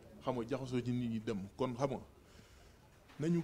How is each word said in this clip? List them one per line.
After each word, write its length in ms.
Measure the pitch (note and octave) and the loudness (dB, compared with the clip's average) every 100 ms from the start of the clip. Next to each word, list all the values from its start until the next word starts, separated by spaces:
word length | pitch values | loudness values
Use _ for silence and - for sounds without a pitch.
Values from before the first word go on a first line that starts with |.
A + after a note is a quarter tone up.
| - - | -18 -6
Xam 100 | C3+ | -2
nga, 100 | A#2+ A2+ | 0 0
jaxasoo 320 | C3 C3 B2 | -2 0 0
ci 60 | A#2+ | 2
nit 180 | B2 A#2+ | 2 2
ñi 120 | A2+ | 0
dem. 140 | A2+ G2+ F#2+ - | 0 -2 -4 0
Kon 160 | C3 A#2+ | 0 2
xam 120 | C#3 | 0
nga, 100 | G#2+ - - - - - - - - - - - - | 0 -6 -20 -20 -20 -20 -20 -20 -20 -20 -20 -18 -4
nañu 220 | D#3+ E3+ | 2 2